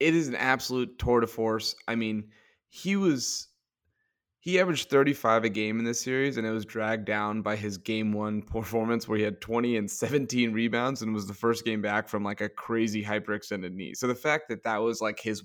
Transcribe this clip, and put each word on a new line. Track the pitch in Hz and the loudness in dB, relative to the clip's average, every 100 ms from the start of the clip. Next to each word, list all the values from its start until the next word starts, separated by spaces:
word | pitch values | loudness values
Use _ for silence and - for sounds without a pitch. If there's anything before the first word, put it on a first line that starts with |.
it | 156 | 4
is | 165 143 | 4 2
an | |
absolute | 120 131 131 - 127 120 - | 0 2 2 0 -2 -4 -2
tour | 120 120 | 2 4
de | 113 | 4
force. | - 113 110 - - - | 0 0 0 -2 -6 -4
I | |
mean, | 113 110 110 107 - _ _ _ | -2 0 -2 -6 -16 _ _ _
he | - 180 196 | -8 -2 2
was, | 190 135 - - - _ _ _ _ _ _ _ _ _ | 4 2 -2 -6 -10 _ _ _ _ _ _ _ _ _
he | 170 180 | 0 2
averaged | 185 147 - | 4 2 4
thirty-five | 139 139 139 113 113 | 6 6 4 4 4
a | 113 | 4
game | 104 107 113 | 0 0 0
in | 117 | 0
this | 117 | -2
series, | 127 131 139 117 | -2 0 0 0
and | 110 | -2
it | |
was | 113 107 | -2 -4
dragged | 110 110 113 104 | -4 -2 -2 0
down | 104 104 107 | 0 0 0
by | 104 107 | -2 -2
his | 104 95 | -2 -6
game | - 110 107 | -4 -2 0
one | 104 107 107 | 0 -2 -4
performance | - 113 104 113 110 117 - | -4 -6 -2 -2 0 0 0
where | 110 | 0
he | |
had | 107 98 | 0 -2
twenty | - 117 120 113 | -2 0 2 0
and | 104 | -2
seventeen | - 117 143 127 123 117 | -4 0 0 0 0 2
rebounds | 110 117 117 127 135 | 2 0 0 0 -2
and | 110 | -2
was | 107 98 | -2 -4
the | |
first | 101 117 113 | 0 2 2
game | 113 107 | 0 -2
back | 104 104 - | 0 0 0
from, | 107 | -4
like, | 101 101 | -4 -4
a | 104 | -6
crazy | - - 113 113 107 | -6 -4 0 0 0
hyperextended | 104 107 101 104 - 101 92 | -2 -4 -2 -6 -4 -6 -6
knee. | 92 78 | -8 -10
So | - 123 | -4 -4
the | |
fact | 123 151 156 - | -2 0 -2 -2
that | 110 | -6
that | 117 107 | -2 0
was, | 117 110 | 0 0
like, | 110 104 | -4 -2
his | 110 104 | -4 -6